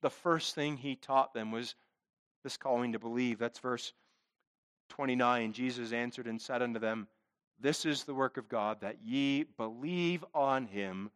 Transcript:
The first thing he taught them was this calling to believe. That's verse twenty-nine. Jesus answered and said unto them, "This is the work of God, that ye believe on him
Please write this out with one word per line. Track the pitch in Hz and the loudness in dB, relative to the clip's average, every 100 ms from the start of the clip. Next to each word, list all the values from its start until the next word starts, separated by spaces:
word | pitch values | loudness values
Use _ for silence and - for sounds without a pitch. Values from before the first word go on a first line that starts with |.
The | 143 | 0
first | - 180 165 - - | 0 2 2 2 -2
thing | 147 143 | -2 -2
he | 139 127 | -4 -6
taught | - 135 135 | 2 4 4
them | 117 110 | 0 -4
was | 113 120 - _ _ _ _ _ _ | -4 -4 -10 _ _ _ _ _ _
this | 135 - | -12 -8
calling | 139 120 123 | 2 2 2
to | 113 | -2
believe. | 117 120 123 113 | -2 0 0 2
That's | 117 - | -2 -2
verse | 131 120 - - _ _ _ _ _ _ _ _ _ | -4 -2 -4 -14 _ _ _ _ _ _ _ _ _
twenty-nine. | - 139 127 123 123 113 | -4 0 4 6 4 2
Jesus | 107 127 123 117 | -2 -4 -2 -4
answered | 117 120 120 117 | -2 -2 -4 -6
and | 113 | -6
said | - 127 | -4 -2
unto | 123 113 | 0 0
them, | 110 113 101 _ _ _ _ _ | 0 -2 -4 _ _ _ _ _
"This | 127 147 160 | 0 0 0
is | 143 | -2
the | - | -2
work | 135 131 - | 0 0 -2
of | 107 | -4
God, | 117 104 107 | 0 0 -2
that | 98 - | -6 -8
ye | 113 131 139 139 | -2 2 2 2
believe | 156 - 110 117 143 180 175 175 156 | 0 -4 -6 -4 -4 0 2 0 -2
on | 156 139 135 123 | 0 4 2 0
him | 98 98 95 101 | -4 -4 -4 -8